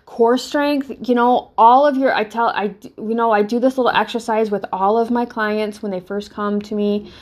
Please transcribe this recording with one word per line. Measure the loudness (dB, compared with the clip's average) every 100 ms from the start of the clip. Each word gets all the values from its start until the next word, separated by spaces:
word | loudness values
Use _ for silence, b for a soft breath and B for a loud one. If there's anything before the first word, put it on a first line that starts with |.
| -14
core | 0 2 2
strength, | 0 -2 0 -2 -4 -8
you | -2 2
know, | 4 2 0 4
all | 6 8 4
of | 2
your, | 0
I | 0 -2
tell, | -2 -2
I | -2 -4
d-, | -8 -16 -12
you | -4 0
know, | 2
I | 2
do | 0 0
this | 0 2
little | 0
exercise | 0 -2 -4 -4 -2 0
with | -2 -4
all | -2 0 0
of | 0
my | -2 -4
clients | -4 -2 -2 -4 -6
when | -8
they | -8
first | -6 -8 -8
come | -6 -4 -4
to | -4 -2
me. | -2 -2 -6 B